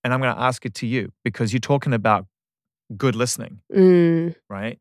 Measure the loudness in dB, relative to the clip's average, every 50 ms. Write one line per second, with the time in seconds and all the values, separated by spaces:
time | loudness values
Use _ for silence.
0 | -2 -2 -2 0 0 -2 -2 0 -2 -2 -2 -4 -10 -12 -10 -6 -6 -4 -4 -4
1 | -4 -6 _ _ _ -8 -4 -2 -2 -2 -2 -4 -2 0 -2 -2 0 -2 -2 0
2 | 2 2 2 2 -2 _ _ _ _ _ _ _ _ _ _ _ _ _ -8 -2
3 | -2 -2 0 -2 -4 -4 -4 -8 -10 -14 -16 -20 _ _ 2 6 6 8 8 6
4 | 6 4 2 0 -2 -4 -6 _ _ _ -10 -8 -8 -8 -10 _